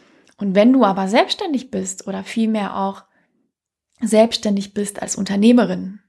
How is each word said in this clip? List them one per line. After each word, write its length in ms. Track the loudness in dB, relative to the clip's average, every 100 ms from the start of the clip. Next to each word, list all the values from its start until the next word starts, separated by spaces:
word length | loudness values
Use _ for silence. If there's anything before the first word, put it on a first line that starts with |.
| _ _ _ -8
Und 180 | -2 4
wenn 180 | 4
du 100 | 6
aber 240 | 4 0 0
selbstständig 640 | 0 0 -2 -4 -6 -6
bist 380 | -8 -8 -10 -10
oder 160 | -10
vielmehr 520 | -8 -4 -2 -2 -4 -4
auch 280 | -6 -8 _ _ _ _ _ _ _ _ _ -8
selbstständig 720 | 0 4 4 2 -4 -4 -4
bist, 280 | -6 -8 -8
als 140 | -10 -8
Unternehmerin, 840 | -4 2 6 6 4 -2 -10 -14